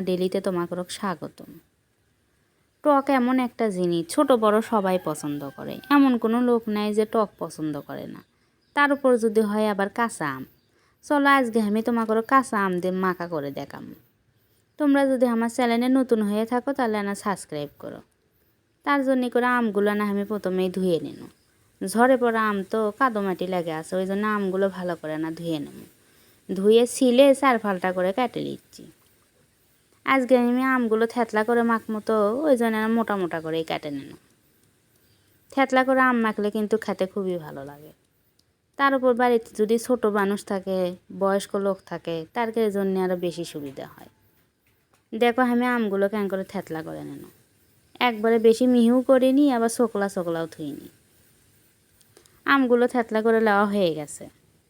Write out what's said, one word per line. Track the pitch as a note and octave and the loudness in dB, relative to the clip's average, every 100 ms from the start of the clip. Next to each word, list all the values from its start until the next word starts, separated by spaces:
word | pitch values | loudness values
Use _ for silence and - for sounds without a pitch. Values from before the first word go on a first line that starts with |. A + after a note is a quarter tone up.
| F#3 | -2
ডেইলিতে | F3+ F#3 G3 | -2 -2 -2
তোমাকে | G3 F3+ F3 F3+ F3+ - | -2 -4 -4 -6 -10 -8
স্বাগতম। | G3+ E3 D3 - - E3 _ _ _ _ _ _ _ _ _ _ _ _ | -8 -8 -10 -16 -20 -20 _ _ _ _ _ _ _ _ _ _ _ _
টক | D4+ C#4 C#4 C4+ | 2 2 2 2
এমন | A#3+ B3+ B3 | 2 0 -2
একটা | - A3+ F3+ | -2 -4 0
জিনিস, | F3 E3+ E3 | 0 -2 -2
ছোট | - C#4+ B3 | 0 2 4
বড় | G#3+ G#3 A3 | 4 2 2
সবাই | A3 F#3+ F#3 F3 | 0 0 0 -2
পছন্দ | D3+ D3 D3 C#3+ - | -6 -6 -8 -10 -12
করে, | C#3+ - - C#4+ | -12 -12 2 4
এমন | C4+ A#3+ | 4 4
কোনো | A3 A#3 B3 | 0 0 2
লোক | A#3 A3+ G#3 | 0 0 -2
নাই | G#3 G#3 | -2 -2
যে | G#3+ | 0
টক | A3+ G3+ - | 0 -2 -4
পছন্দ | E3+ D#3+ D#3 C#3+ C3+ | -12 -8 -6 -6 -10
করে | C#3 - | -12 -12
না। | - - _ _ _ _ D4 | -16 -20 _ _ _ _ 0
তার | C#4+ C#4 | 2 2
উপর | C4 B3 | 2 2
যদি | A3+ G#3+ G#3+ | 2 2 0
হয় | G#3+ G#3+ | 0 0
আবার | G3+ G3 - | 0 -2 -2
কাঁচা | A#3 - D3+ C3 | -4 -4 -6 -6
আম। | - _ _ _ _ _ - | -12 _ _ _ _ _ -2
চলো | D4 C#4 C#4 | 2 4 4
আজকে | A#3+ A3+ G#3 | 4 0 0
আমি | G#3+ A3+ | 0 0
তোমাকে | A#3 A3 A3 A3+ | -2 0 -2 2
কাঁচা | C4+ C4 G#3+ G3 | 2 2 0 -2
আম | F3+ | -2
দিয়ে | F#3 F#3 F#3 | -2 -2 -2
মাখা | F3+ F3 | -4 -6
করে | D#3+ C#3+ C#3 | -6 -6 -8
দেখাম। | C#3 C#3+ - - _ _ _ _ _ _ _ - | -12 -14 -18 -20 _ _ _ _ _ _ _ -2
তোমরা | D4 C#4 C#4 | 2 4 4
যদি | C4 B3 | 4 2
আমার | A3+ A#3 | 2 -2
চ্যানেলে | A#3 A#3+ A#3 B3 C4 | 0 0 2 2 2
নতুন | B3+ A3+ G#3 | 2 2 2
হয়ে | G#3 A3+ | -2 -2
থাকো | B3 C4 | -2 -2
তাহলে | C4+ A#3 G#3+ G3+ | -2 -2 -2 -4
না | G3+ | -4
সাবস্ক্রাইব | G#3 F#3 - D3+ C#3+ - | -4 -6 -6 -10 -10 -12
করো। | A2+ A2+ - _ _ _ _ _ _ _ C#4+ | -16 -16 -18 _ _ _ _ _ _ _ -2
তার | C#4+ C4 | 0 2
জন্য | C4 B3 | 0 0
করে | A#3+ B3 B3 | 0 2 2
আমগুলো | A#3 G3+ G#3 G#3 | 0 0 0 0
না | G#3 | -2
আমি | G3+ G3+ | -2 -4
প্রথমেই | G#3+ F#3+ F#3 F#3 F#3 | -6 -4 -2 -2 0
ধুয়ে | F#3 D#3+ C#3+ | 0 0 -2
নিন। | - - - _ _ _ _ | -12 -18 -20 _ _ _ _
ঝড়ে | G3 G#3 B3+ B3+ | -4 2 4 4
পড়া | A#3+ A3+ G#3+ | 2 0 0
আম | G3+ F#3 | -2 -2
তো | A3 G#3+ G#3 | -2 -2 0
কাদো | C4 G#3+ | 0 0
মাটি | G3 F3+ F#3 | -2 -4 -4
লাগে | F#3 E3 D#3+ | -4 -4 -6
আছে, | E3 F#3 | -6 -4
ওই | F#3+ | -4
জন্য | G3 G#3+ G#3 | -4 -2 -2
আমগুলো | F#3+ F#3 G3 F#3 | -2 0 -2 -2
ভালো | F3+ E3 | -6 -6
করে | D#3 D#3 | -8 -6
না | D#3+ E3 | -6 -6
ধুয়ে | E3+ D#3 C#3+ | -6 -6 -8
নেব। | - - _ _ _ _ _ - | -14 -20 _ _ _ _ _ -8
ধুয়ে | F#3+ G3+ A3+ A#3+ - | 0 4 6 4 2
ছিলে | B3+ A#3+ C#4 C4+ | 4 6 6 6
চার | C#4 A#3 | 2 0
ফালটা | G#3+ F#3 F#3 F#3 | 0 -2 -2 0
করে | F#3 G3 | -2 0
কেটে | B3 D#3+ C#3+ | -4 -4 -8
নিচ্ছি। | C3+ _ - - _ _ _ _ _ _ _ _ _ _ _ - | -10 _ -20 -20 _ _ _ _ _ _ _ _ _ _ _ -2
আজকে | C4+ B3 B3+ | 0 4 4
আমি | A#3+ B3 C4 C4 | 4 0 0 0
আমগুলো | A#3 A3 A3+ | 0 0 0
থেতলা | A#3+ A3+ G#3+ | -2 -2 -2
করে | A3 A#3 | 0 0
মাখবো | A#3 A3 A3 G#3+ G#3 | 2 0 -4 -6 -2
তো | A3 G#3 A#3+ D#4 | 0 0 0 2
ওই | B3 | 2
জন্য | A#3 A3 | 2 0
না | A3 A3+ | 0 0
মোটা | A3 G3+ | -2 -2
মোটা | F3 E3 D#3+ | -4 -6 -6
করেই | D#3+ D#3+ | -6 -4
কেটে | D#3+ D3+ | -6 -8
নিন। | C#3 C#3 - _ _ _ _ _ _ _ _ _ _ _ _ _ | -10 -12 -20 _ _ _ _ _ _ _ _ _ _ _ _ _
থেতলা | - C4 C4 C4 | -2 2 2 2
করে | C4 C4 | 2 2
আম | A#3+ A3 | 2 0
মাখলে | G#3+ G#3 | -2 -2
কিন্তু | A3 G#3+ A3 - | -2 -2 -2 -2
খেতে | F#3+ F#3+ | -4 -4
খুবই | G#3 F#3+ F3 D3+ | -4 -4 -6 -8
ভালো | D3 C#3 | -14 -14
লাগে। | D3 D3+ - _ _ _ _ _ _ _ - | -16 -20 -20 _ _ _ _ _ _ _ 0
তার | C#4 C4+ | 2 4
উপর | B3+ A#3+ | 2 4
বাড়িতে | B3 A#3 A#3 - | 4 2 0 -2
যদি | G#3+ A3+ - | 0 0 0
ছোট | B3 G#3+ G#3 | 0 2 2
মানুষ | G3 G3+ - | 0 -2 -4
থাকে, | G3 F#3+ F#3+ F3+ F#3 - F#3+ | -6 -4 -2 -2 -4 -14 -2
বয়স্ক | G3 G3 G3 G3+ G3 | 0 0 -2 -4 -2
লোক | F#3+ - | -4 -8
থাকে, | E3+ - E3 D#3+ | -10 -8 -8 -6
তার | A#3+ A3+ A3+ A3 G3 | -6 -4 -2 -2 0
জন্য | G3 F#3+ F#3 | -2 0 -2
আরও | F3+ F3+ | -2 -4
বেশি | E3 E3 | -6 -10
সুবিধা | D3+ C#3+ C3+ C3+ | -10 -12 -14 -16
হয়। | - - _ _ _ _ _ _ _ _ _ _ | -18 -20 _ _ _ _ _ _ _ _ _ _
দেখো | A3+ A#3+ A#3 B3 | 0 0 2 2
আমি | A#3+ B3 A#3+ | 2 0 0
আমগুলো | G#3+ G3 G3 | -2 0 -2
কেন | G#3+ G3 | -2 -4
করে | F#3+ F#3+ | -4 -6
থেতলা | G3 - D#3+ D#3+ | -8 -8 -10 -10
করে | D#3 D3 | -12 -12
নিন। | C#3+ - _ _ _ _ _ _ - | -14 -18 _ _ _ _ _ _ -4
একবারে | B3 G#3+ A3+ A3+ A3+ | -2 0 2 4 4
বেশি | A3+ B3+ | 6 4
মিহিও | B3 A#3 B3+ B3 | 6 6 4 4
করিনি, | C4 C4 C4+ C#4+ A#3+ | 4 6 4 4 2
আবার | A3+ A3+ | 0 0
শোকলা | A3+ G3+ G3 | -2 0 -4
শোকলাও | G3 E3+ E3 E3 | -4 -4 -4 -6
থুইনি। | - D3 - - - _ _ _ _ _ _ _ _ _ _ _ _ _ _ - | -8 -12 -12 -16 -20 _ _ _ _ _ _ _ _ _ _ _ _ _ _ 0
আমগুলো | C#4 B3+ A#3+ B3 | 2 4 4 2
থেতলা | B3 A#3 A3 A3+ | 0 -2 0 2
করে | A3+ A3 | 2 4
নেওয়া | G3+ G#3 | 2 2
হয়ে | G3+ F3 D#3 | 2 0 -2
গেছে। | D3 - - _ _ _ _ | -8 -14 -20 _ _ _ _